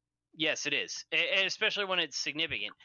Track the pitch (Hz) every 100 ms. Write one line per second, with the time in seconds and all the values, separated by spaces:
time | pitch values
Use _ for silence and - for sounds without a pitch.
0 | _ _ _ - 156 127 147 139 90 -
1 | - 160 165 190 190 - 214 196 196 180
2 | 160 - 156 143 160 120 104 -